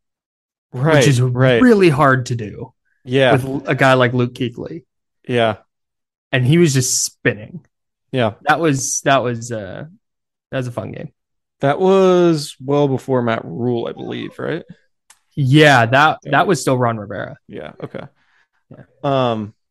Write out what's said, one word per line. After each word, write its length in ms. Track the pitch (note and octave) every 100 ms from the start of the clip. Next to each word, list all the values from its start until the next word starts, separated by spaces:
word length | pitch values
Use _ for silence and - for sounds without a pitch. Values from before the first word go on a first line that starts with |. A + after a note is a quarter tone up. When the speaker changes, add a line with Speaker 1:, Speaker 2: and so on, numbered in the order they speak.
| _ _ _ _ _ _ _
Speaker 1:
Right, 220 | B2+ D3+ D3
Speaker 2:
Which 120 | D3+
is 140 | B2
Speaker 1:
right. 400 | B2+ B2 C3 A#2
Speaker 2:
really 280 | - G#3 F3+
hard 360 | C#3 C#3+ B2+ A#2+
to 80 | A#2
do 380 | G2+ G#2+ B2 _ _ _ B2
Speaker 1:
Yeah. 280 | C3 C3
Speaker 2:
with 340 | A#2 C3+ C3+ -
a 80 | C3+
guy 180 | C3+
like 200 | C3 B2
Luke 200 | B2+ B2
Kuechly. 520 | B2 A#2+ A#2+ - E3 - _ _ _ -
Speaker 1:
Yeah. 280 | A#2+ A2+ G#2+ _ _ _ _ _ _ _
Speaker 2:
And 120 | C3 B2
he 120 | E3+
was 160 | E3
just 320 | C3+ B2 - -
spinning. 600 | - B2 G2+ G#2+ F3+ - _ _ _ _
Speaker 1:
Yeah. 220 | C3 A2 G#2+
Speaker 2:
That 180 | - D3
was, 400 | E3 C3+ - - C#3+
that 180 | C3+
was, 300 | A#2+ A#2 A#2
uh, 320 | A2 F#2+ G2 D#3 G3+ _ _ _ _ _
that 60 | C3+
was 100 | B2
a 40 |
fun 200 | A#2 G#2+
game. 220 | - - _ _ _ _ _
Speaker 1:
That 180 | C#3 C#3+
was 800 | F#3 F#3+ F#3 F3+ E3+ D#3 D3 -
well 300 | C3+ C#3+ C#3+
before 320 | B2+ - B2+
Matt 240 | A#2 A2+ -
Rhule, 420 | A#2+ B2 A#2 -
I 60 |
believe, 440 | - A#2+ A#2+ G#2 -
right? 260 | B2+ E3 - - _ _ _ _ _ -
Speaker 2:
Yeah, 500 | C3 D3+ D3+ B2+ A2+
that, 340 | C3+ D#3 -
Speaker 1:
Yeah. 80 | C#3
Speaker 2:
that 160 | C#3+ G3+
was 120 | E3+
still 180 | C#3+ B2+
Ron 200 | A#2 A2
Rivera. 400 | G2+ F#2+ - D3 _
Speaker 1:
Yeah, 240 | - D2+ -
okay. 220 | C#3 - - _ _ _ _ _ _
Speaker 2:
Yeah. 140 | - - _ C#3+ C3+ B2
Speaker 1:
Um, 220 | A2 G#2 - _